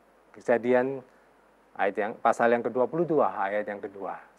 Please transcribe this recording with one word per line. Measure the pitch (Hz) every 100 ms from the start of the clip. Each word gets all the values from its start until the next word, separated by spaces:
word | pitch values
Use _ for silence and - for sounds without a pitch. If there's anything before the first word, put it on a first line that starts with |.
| _ _ _
Kejadian | - 98 117 120 123 131 135 123 _ _ _ _ _ _ -
ayat | 98 98
yang, | 104 -
pasal | 117 110 117
yang | 120
kedua | 120 117 120
puluh | 160 165
dua, | 151 104 101
ayat | 98 104 104
yang | 101
kedua | 101 98 95 82 -